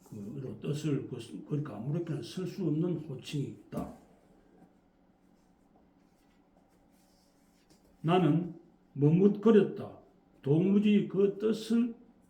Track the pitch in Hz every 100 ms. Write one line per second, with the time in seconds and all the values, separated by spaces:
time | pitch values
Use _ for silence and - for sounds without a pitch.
0 | - 104 101 139 127 104 - 143 160 131
1 | 117 120 - - - 143 143 104 123 170
2 | 170 143 - - 185 - 170 156 175 156
3 | 151 123 - 147 113 104 - - - -
4 | _ _ _ _ _ _ _ _ _ _
5 | _ _ _ _ _ _ _ _ _ _
6 | _ _ _ _ _ _ _ _ _ _
7 | _ _ _ _ _ _ _ _ _ _
8 | 151 185 160 165 - - _ _ _ 135
9 | 147 165 202 202 226 208 180 - 104 -
10 | _ _ _ _ 135 156 190 202 208 202
11 | 160 180 196 - 214 208 - 233 240 -
12 | - _ _